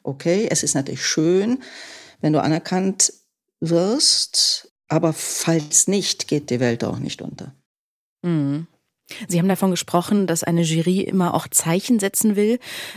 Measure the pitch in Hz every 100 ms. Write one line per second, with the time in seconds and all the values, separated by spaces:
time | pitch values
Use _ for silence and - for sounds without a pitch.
0 | - 139 170 190 226 - 147 147 139 135
1 | - - 160 185 214 262 - - - -
2 | - - 156 151 143 156 - 185 190 190
3 | - - _ _ _ - 165 170 190 277
4 | - - - - - - - _ - 156
5 | 160 151 - - 165 165 147 - - 202
6 | - - - 147 147 123 123 117 110 113
7 | - - - - - - _ _ _ _
8 | _ _ 175 160 139 147 170 _ _ _
9 | _ - 208 175 190 185 190 175 - 170
10 | - 202 185 165 - 170 160 160 170 190
11 | - 190 175 - - - 165 285 - 226
12 | 196 - 220 202 214 247 - - -